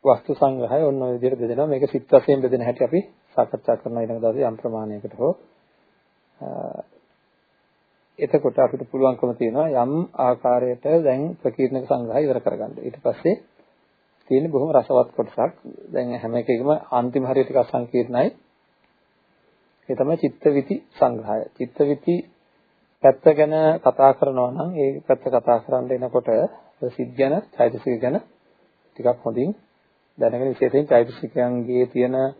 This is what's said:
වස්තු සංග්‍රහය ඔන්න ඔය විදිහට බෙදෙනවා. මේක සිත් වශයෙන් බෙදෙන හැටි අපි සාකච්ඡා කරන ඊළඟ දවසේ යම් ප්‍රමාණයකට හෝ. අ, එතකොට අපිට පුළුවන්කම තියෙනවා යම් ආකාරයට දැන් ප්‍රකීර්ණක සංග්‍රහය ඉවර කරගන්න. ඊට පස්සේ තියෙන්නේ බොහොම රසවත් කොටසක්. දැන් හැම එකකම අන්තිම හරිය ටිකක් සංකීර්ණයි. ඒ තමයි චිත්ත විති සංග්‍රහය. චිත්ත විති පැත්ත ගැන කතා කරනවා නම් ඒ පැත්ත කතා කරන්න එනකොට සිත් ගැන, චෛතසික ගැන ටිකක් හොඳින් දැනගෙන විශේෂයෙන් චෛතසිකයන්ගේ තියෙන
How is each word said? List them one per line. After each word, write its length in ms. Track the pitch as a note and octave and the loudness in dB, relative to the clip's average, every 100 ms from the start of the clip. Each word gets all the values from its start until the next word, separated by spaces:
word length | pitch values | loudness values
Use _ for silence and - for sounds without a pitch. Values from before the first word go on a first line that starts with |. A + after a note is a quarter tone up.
වස්තු 280 | C#3+ B2 - | 4 2 2
සංග්‍රහය 460 | C#3+ C#3 C3 A#2+ C3 | 0 0 0 -2 0
ඔන්න 200 | D#3 C3+ | 0 0
ඔය 100 | B2+ | -2
විදිහට 260 | B2 B2 B2+ | -2 -2 -2
බෙදෙනවා. 280 | A#2 A#2+ D3+ | -4 -2 -2
මේක 180 | C3+ C#3 | -2 -2
සිත් 180 | C3+ B2+ | -4 4
වශයෙන් 340 | C3+ - C#3 | 4 6 2
බෙදෙන 220 | C3 B2 | 2 -2
හැටි 220 | A#2+ A#2+ | -2 -2
අපි 160 | B2+ E3+ G3+ _ _ | 0 0 -4 _ _
සාකච්ඡා 460 | - A#2+ G#2 - A2+ | -2 -2 -2 -2 -4
කරන 200 | - A#2 | -2 -6
ඊළඟ 240 | A2+ A2+ | -6 -2
දවසේ 260 | A2+ A#2 C3 | -2 0 -2
යම් 100 | A2 | -4
ප්‍රමාණයකට 580 | A#2+ A2+ G#2+ G#2 G#2 | -8 -8 -8 -10 -12
හෝ. 180 | - C3 F#3 _ _ _ _ _ _ _ _ _ _ | -4 -4 -4 _ _ _ _ _ _ _ _ _ _
අ, 80 | - - - - - _ _ _ _ _ _ _ _ _ _ _ _ - | -14 -10 -12 -12 -16 _ _ _ _ _ _ _ _ _ _ _ _ -6
එතකොට 400 | C#3+ D3+ C#3 A#2+ | 0 2 2 2
අපිට 240 | B2+ C3+ | 0 0
පුළුවන්කම 460 | B2+ C3+ C3 B2 B2 | -8 0 0 2 -4
තියෙනවා 340 | A#2 A#2 A#2+ D#3+ | -2 -2 0 0
යම් 180 | C3+ A#2+ D3+ F3+ - | 0 0 -2 -4 -2
ආකාරයට 680 | B2+ B2 B2 B2 B2 B2 C#3+ E3 | 0 0 2 0 0 -4 0 2
දැන් 220 | D3+ C3 D3+ | 2 0 -2
ප්‍රකීර්ණක 520 | F3 C3 A#2 C3 C3 B2+ | -4 -6 -2 -2 -2 -2
සංග්‍රහය 360 | C3 A#2 A#2 | -4 -2 -2
ඉවර 160 | D3+ B2 | 0 0
කරගන්න. 320 | - - A2 - | -2 -6 -8 -10
ඊට 200 | A#2 A#2 | -14 -6
පස්සේ 440 | - A2 D#3+ A3 - _ _ _ _ _ _ _ _ | -6 -2 -2 -2 -6 _ _ _ _ _ _ _ _
තියෙන්නේ 220 | C3 D#3+ | 0 2
බොහොම 180 | C#3+ D3 | -2 2
රසවත් 400 | C#3+ A#2 C3 B2 | 2 4 2 2
කොටසක්. 420 | - A2 - B2+ - - - - | -2 -8 -2 -4 -4 -20 -20 -8
දැන් 220 | - B2 | -6 -4
හැම 220 | A#2+ A2+ | -6 -6
එකකම 360 | A#2 A#2 A#2+ C3+ D3+ - | -6 -2 -2 0 -2 0
අන්තිම 360 | B2 B2 C3 | -2 -2 -2
හරිය 200 | C3 C3 | -2 0
ටිකක් 160 | C3 C3 | 0 0
සංකීර්ණයි. 640 | A#2+ B2+ A#2+ B2+ A#2 A#2+ A#3+ - _ _ _ _ _ _ _ _ _ _ _ _ _ _ _ | 0 -2 -2 -2 -2 0 -2 -2 _ _ _ _ _ _ _ _ _ _ _ _ _ _ _
ඒ 60 | |
තමයි 220 | B2+ C3 E3 | -2 0 0
චිත්ත 280 | - - | -2 0
විති 300 | D#3 C#3+ C3+ G3 - | 2 2 0 -6 -8
සංග්‍රහය. 480 | - C3 A#2 G#2+ A2 - | 0 0 0 -4 -4 -6
චිත්ත 260 | _ B2 - | _ -10 0
විති 360 | C#3+ C#3+ - F3 - _ _ _ _ _ _ _ | 0 0 -2 -2 -4 _ _ _ _ _ _ _
පැත්ත 220 | C#3 C3+ - | 4 6 4
ගැන 280 | D3+ D3+ D#3 D#3 D#3+ | 4 2 4 2 2
කතා 340 | - - C3+ | 0 6 4
කරනවා 360 | C3+ C#3+ C3 B2 | 6 0 0 -2
නම් 200 | C3 D#3+ | -2 -6
ඒ 280 | F3+ C#3 C#3+ | -2 -2 -2
පැත්ත 220 | - C3 | -2 -2
කතා 360 | - A#2+ - A#2 | 0 -2 2 0
කරන්න 320 | - B2+ B2+ | 0 -4 -2
එනකොට 360 | B2+ B2+ B2 B2 A2+ F#3 - _ _ C3 | -4 -2 -4 0 -2 -2 -6 _ _ -10
සිත් 240 | - B2 | -8 -10
ගැන, 240 | B2 C3+ D#3+ - | -2 -2 -2 -6
චෛතසික 520 | - A#2+ A#2 B2+ A#2+ | 0 0 0 -4 -2
ගැන 160 | B2 E3+ - _ _ _ _ _ _ _ | -2 -4 -8 _ _ _ _ _ _ _
ටිකක් 220 | B2 B2 | -2 -2
හොඳින් 320 | A#2 A2+ C#3+ G#3+ _ _ _ _ _ - | -4 -4 -4 -4 _ _ _ _ _ -2
දැනගෙන 300 | A#2 A#2+ C3+ | -2 0 -4
විශේෂයෙන් 380 | B2+ B2+ C3+ D3 | 0 0 0 4
චෛතසිකයන්ගේ 1000 | B2 A#2+ B2 D3+ - B2 B2 A#2+ B2 B2 | 4 4 -4 -8 -4 -2 -2 -2 -2 0
තියෙන 280 | B2 B2 C3 C3+ D3 | 0 0 0 -2 -6